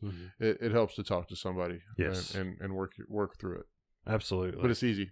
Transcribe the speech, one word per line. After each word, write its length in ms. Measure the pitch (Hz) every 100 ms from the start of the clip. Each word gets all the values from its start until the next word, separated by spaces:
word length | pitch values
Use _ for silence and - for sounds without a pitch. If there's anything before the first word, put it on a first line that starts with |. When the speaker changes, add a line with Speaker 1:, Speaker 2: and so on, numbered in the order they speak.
Speaker 1:
Mm-hmm. 400 | 101 87 90 -
Speaker 2:
it, 140 | 110 -
it 100 | 113
helps 240 | 117 107 -
to 80 |
talk 240 | 98 90 85
to 60 | 90
somebody 440 | 95 92 87 85 - -
and, 100 | 82
Speaker 1:
Yes. 220 | 92 87 98
Speaker 2:
and, 220 | 92 -
and 140 | 98 95
work, 160 | 95 - 107
work 320 | 104 98 -
through 200 | 95 85
it. 40 | - _ _ _ -
Speaker 1:
Absolutely. 560 | 110 - 92 92 85
Speaker 2:
But 80 | 120
it's 140 | 110
easy. 260 | 123 101 95